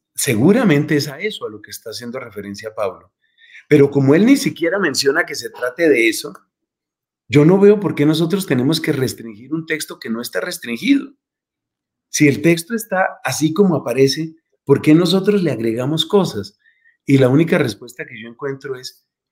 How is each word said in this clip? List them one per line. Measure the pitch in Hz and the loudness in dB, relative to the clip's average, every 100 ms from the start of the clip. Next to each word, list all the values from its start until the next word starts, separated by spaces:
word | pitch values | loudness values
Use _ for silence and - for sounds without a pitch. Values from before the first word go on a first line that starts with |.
| _ | _
seguramente | - - 107 151 233 226 143 147 | -8 -4 2 2 2 2 2 0
es | 147 143 | -2 -4
a | 139 | -8
eso | 208 208 | -10 -8
a | 117 | -12
lo | 107 | -14
que | 104 | -18
está | 104 117 | -18 -16
haciendo | 107 120 127 | -14 -12 -12
referencia | 120 101 101 101 110 | -14 -14 -12 -12 -12
Pablo. | - 98 87 _ _ _ _ _ - - | -8 -8 -8 _ _ _ _ _ -12 2
Pero | 147 139 | 4 4
como | 139 135 | 2 4
él | 156 226 | 4 4
ni | 277 | 4
siquiera | - - 165 196 | 0 -4 -4 -2
menciona | 175 127 139 151 | -2 0 0 0
que | 175 | -2
se | 131 120 | -6 -14
trate | - 123 - 165 | -8 -8 0 2
de | 123 113 | 4 2
eso, | 104 - - _ _ _ _ _ _ _ _ - | 0 -8 -16 _ _ _ _ _ _ _ _ 0
yo | 143 156 | 4 6
no | 196 | 6
veo | 202 208 | 6 4
por | 170 | 0
qué | - | 0
nosotros | 147 160 165 190 190 | 0 2 0 -2 -2
tenemos | 131 127 160 | 0 0 -2
que | - | -2
restringir | 135 123 101 113 104 131 | -2 -4 -6 -14 -16 -10
un | 160 | -8
texto | 160 156 - 170 | -6 -8 -8 -12
que | 123 | -8
no | 113 | -8
está | 117 92 | -6 -8
restringido. | 180 175 120 117 175 139 - _ _ _ _ _ _ _ _ _ _ | -8 -10 -10 -6 -2 -2 -4 _ _ _ _ _ _ _ _ _ _
Si | - 147 | 0 2
el | 110 | 2
texto | 165 170 - | 0 0 -2
está | 226 - 185 190 - | -8 -4 -2 -2 -4
así | 131 131 151 | -8 -2 -2
como | 160 196 | 2 2
aparece, | 143 127 120 135 - 160 - _ _ | 0 -2 2 2 0 -8 -12 _ _
¿por | - 139 | 0 2
qué | 156 | 6
nosotros | 160 175 190 190 202 | 4 4 0 2 0
le | 170 | 0
agregamos | 113 113 113 127 156 | -2 -4 -4 -4 -2
cosas? | - 202 165 107 98 _ _ _ _ _ - | 0 0 0 -4 -10 _ _ _ _ _ 2
Y | 135 | 4
la | 127 | 6
única | 143 165 180 | 4 2 0
respuesta | 123 - 120 - | -2 -6 -16 -16
que | - 120 | -16 -16
yo | 113 | -18
encuentro | 117 139 135 139 127 | -12 -10 -10 -12 -12
es, | 131 _ _ _ _ | -14 _ _ _ _